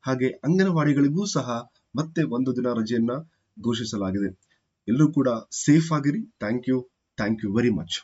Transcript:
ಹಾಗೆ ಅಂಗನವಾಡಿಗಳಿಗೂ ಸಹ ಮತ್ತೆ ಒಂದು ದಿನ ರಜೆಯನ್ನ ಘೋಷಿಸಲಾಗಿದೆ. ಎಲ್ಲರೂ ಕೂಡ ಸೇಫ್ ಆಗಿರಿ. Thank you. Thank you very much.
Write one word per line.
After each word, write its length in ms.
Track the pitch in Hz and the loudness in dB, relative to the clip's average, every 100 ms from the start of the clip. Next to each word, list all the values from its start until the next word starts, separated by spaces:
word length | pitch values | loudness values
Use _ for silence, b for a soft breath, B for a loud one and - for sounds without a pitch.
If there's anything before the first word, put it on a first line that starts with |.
ಹಾಗೆ 260 | - 127 127 - | -4 0 0 -2
ಅಂಗನವಾಡಿಗಳಿಗೂ 800 | 139 185 190 165 147 139 139 156 208 | 0 2 4 4 2 4 2 2 -2
ಸಹ 220 | 151 123 117 120 _ _ 127 | -2 -4 -6 -8 _ _ -6
ಮತ್ತೆ 260 | 160 170 | -4 -2
ಒಂದು 340 | 143 120 131 123 | -2 0 -2 0
ದಿನ 120 | 123 | -2
ರಜೆಯನ್ನ 400 | 117 110 117 117 131 160 _ _ - | -2 -2 0 0 -2 -8 _ _ -8
ಘೋಷಿಸಲಾಗಿದೆ. 720 | 117 117 110 107 95 98 98 92 _ _ _ _ - | -4 -4 -4 -4 -4 -2 -4 -8 _ _ _ _ -2
ಎಲ್ಲರೂ 240 | 123 151 | 2 4
ಕೂಡ 160 | 156 131 117 - | 4 0 0 -6
ಸೇಫ್ 400 | - - 151 160 | -6 4 4 4
ಆಗಿರಿ. 280 | 156 143 196 220 _ | 0 0 -2 -6 _
Thank 220 | 104 123 120 | -4 -4 0
you. 100 | 127 123 _ _ - | -2 -2 _ _ -6
Thank 260 | 104 110 | -2 -2
you 60 | 107 | 0
very 180 | 104 120 | 2 2
much. 240 | 98 80 - | 0 -4 -10